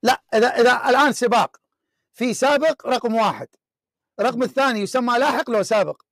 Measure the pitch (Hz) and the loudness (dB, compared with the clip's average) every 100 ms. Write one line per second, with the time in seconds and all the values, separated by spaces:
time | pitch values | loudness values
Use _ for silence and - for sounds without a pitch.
0 | 254 220 _ 220 240 240 240 247 - 254 | 0 -2 _ 0 0 2 2 2 2 2
1 | 294 226 240 233 185 _ _ _ _ _ | 2 0 0 0 -2 _ _ _ _ _
2 | _ _ 247 220 269 294 311 311 - 254 | _ _ -6 0 0 2 0 -2 -4 -4
3 | 240 226 208 - 147 _ _ _ _ _ | -2 0 0 -2 -12 _ _ _ _ _
4 | _ - 226 240 254 - 269 226 196 254 | _ -4 -4 -2 -4 0 0 0 -2 -2
5 | 240 240 285 254 311 226 190 220 165 - | 0 0 0 -2 -2 -2 0 0 0 -4
6 | _ | _